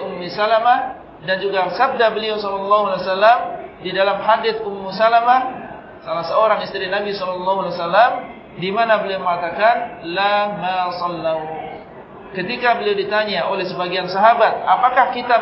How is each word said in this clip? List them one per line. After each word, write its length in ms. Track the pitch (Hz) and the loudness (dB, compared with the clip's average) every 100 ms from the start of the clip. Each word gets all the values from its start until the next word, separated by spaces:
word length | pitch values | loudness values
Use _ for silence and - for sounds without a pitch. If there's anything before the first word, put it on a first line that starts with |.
Ummi 260 | 190 180 175 | -8 -8 -8
Salamah, 640 | 208 214 226 233 254 262 - - - | -2 2 4 4 2 0 -8 -16 -14
dan 160 | 160 190 | -4 -2
juga 320 | 190 190 180 175 | 0 0 -2 2
sabda 340 | 262 254 226 | 0 4 2
beliau 300 | 208 220 208 | 2 -4 -4
sallallahu 420 | 208 196 196 208 202 | -4 -6 2 2 2
alaihi 100 | 185 190 | -2 -2
wasallam 320 | 190 214 240 - - - - 180 | 4 6 6 2 -8 -12 -12 -6
di 40 | 185 | 0
dalam 220 | 196 196 | 2 2
hadis 400 | 214 226 226 220 | 2 2 2 -2
Ummu 300 | 214 202 190 | -6 -8 -8
Salamah, 500 | 190 220 233 240 254 254 - - - - - | 0 4 4 4 2 2 -8 -14 -16 -18 -16
salah 220 | - 165 165 | -6 -6 -2
seorang 320 | 170 220 202 - | 2 4 2 -2
istri 260 | 190 190 | -6 -4
Nabi 240 | 196 208 190 | -4 -4 -6
sallallahu 500 | 185 185 185 196 175 | -6 -4 -2 -2 -2
alaihi 100 | 170 | -4
wasallam, 340 | 170 190 247 - - - - - | 0 4 4 2 -8 -16 -18 -8
di 120 | 180 | -4
mana 260 | 202 233 214 | -2 2 2
beliau 220 | 196 190 | 0 -4
mengatakan, 800 | 180 170 170 175 214 240 - - 165 | -2 -2 -4 2 2 2 -2 -10 -6
"La 240 | 180 202 208 208 175 | -2 0 0 0 -4
ma 180 | 180 185 180 175 | -4 -2 -2 -4
sallau." 440 | 175 170 160 160 160 156 - - - - - - - 190 | -6 -4 -4 -4 -6 -10 -10 -12 -16 -18 -18 -18 -12 -8
Ketika 460 | 180 240 240 226 | -6 -2 0 2
beliau 160 | 208 202 | 0 0
ditanya 480 | 185 208 214 185 151 | 0 0 0 -2 -2
oleh 160 | 190 | -2
sebagian 480 | 185 190 180 180 180 | -4 -4 -4 -4 -4
sahabat, 540 | 190 220 240 196 - - | 4 6 6 4 2 2
"Apakah 500 | 190 247 254 233 247 | 4 4 4 2 0
kita 240 | 247 233 | 0 2